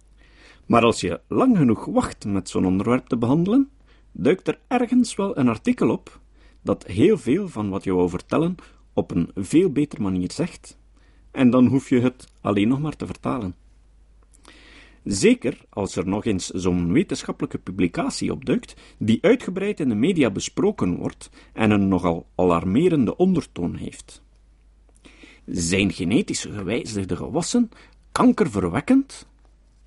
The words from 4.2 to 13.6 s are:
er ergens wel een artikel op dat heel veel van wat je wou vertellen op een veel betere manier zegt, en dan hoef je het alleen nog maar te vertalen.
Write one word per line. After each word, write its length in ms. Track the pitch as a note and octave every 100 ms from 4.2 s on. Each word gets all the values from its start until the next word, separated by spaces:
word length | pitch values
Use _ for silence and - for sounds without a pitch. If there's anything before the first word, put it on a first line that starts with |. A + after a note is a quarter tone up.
| D3 F#3+ -
er 120 | - -
ergens 480 | B3 B3 B3+ A#3 -
wel 220 | G3 -
een 120 | B2+
artikel 400 | A2+ - B3 F#3
op 300 | F#3 - - _ _ - _
dat 240 | - G2 -
heel 320 | F#2 E3 G3+
veel 320 | - D#3 G3
van 200 | A2+ G#2
wat 140 | F#2+
je 100 | -
wou 160 | F#2 F2+
vertellen 460 | F2 - C3 E3 F3+ - _ _
op 180 | - F#2+
een 200 | F#2 E2+ -
veel 360 | G2 D3+ F#3
betere 300 | C3 D3 -
manier 300 | G2+ F#2 F2+
zegt, 460 | - F3 - - - _ _ _ _ -
en 180 | - B2+
dan 160 | B2 B2
hoef 240 | C3 -
je 100 | B2+
het 320 | B2 - - _
alleen 260 | G2+ G2+ G#2
nog 140 | C#3
maar 140 | D3+ -
te 100 | -
vertalen. 500 | - - C3+ G2 F2+